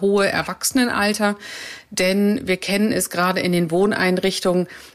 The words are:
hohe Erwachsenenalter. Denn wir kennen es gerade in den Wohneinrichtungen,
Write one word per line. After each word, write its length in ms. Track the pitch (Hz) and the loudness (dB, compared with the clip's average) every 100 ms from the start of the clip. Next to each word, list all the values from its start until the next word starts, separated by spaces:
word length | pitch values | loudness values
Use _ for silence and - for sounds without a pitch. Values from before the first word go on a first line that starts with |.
hohe 260 | 196 202 196 | 2 2 2
Erwachsenenalter. 1120 | - 160 185 - 262 240 - 202 214 208 202 - - - - - | 0 -4 -4 -2 0 2 2 0 0 0 -2 -8 -14 -14 -16 -12
Denn 580 | 214 185 196 202 208 - | -2 0 2 2 2 0
wir 80 | 180 | -4
kennen 340 | - 196 214 | -2 0 2
es 200 | 180 180 | 0 -2
gerade 300 | 175 180 185 | 0 0 0
in 120 | 180 | 0
den 180 | 175 170 | 0 2
Wohneinrichtungen, 960 | 170 202 - 185 180 190 190 190 180 175 - - | 2 2 2 0 2 0 0 0 0 -2 -8 -20